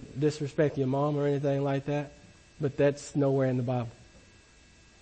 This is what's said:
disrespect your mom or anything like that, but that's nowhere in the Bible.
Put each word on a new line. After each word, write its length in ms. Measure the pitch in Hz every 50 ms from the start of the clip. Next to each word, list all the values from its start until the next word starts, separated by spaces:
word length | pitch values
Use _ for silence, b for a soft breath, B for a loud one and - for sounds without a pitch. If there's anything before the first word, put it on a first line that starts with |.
| - - -
disrespect 600 | 127 147 151 143 - 151 135 - - 156 143 - 139
your 80 | 135
mom 300 | 127 135 139 143 151 147
or 100 | 143 143
anything 380 | 143 143 139 143 143 139 139 139
like 220 | 139 139 139 139
that, 260 | 147 143 147 143 139 - - - - - - - - - -
but 160 | 151 135 131 -
that's 360 | 143 143 139 143 - - -
nowhere 340 | 147 139 139 135 135 131 131
in 100 | 127 127
the 40 |
Bible. 280 | 123 123 127 123 117 117 - - - - - - - - - - - - - - - - - - - - - -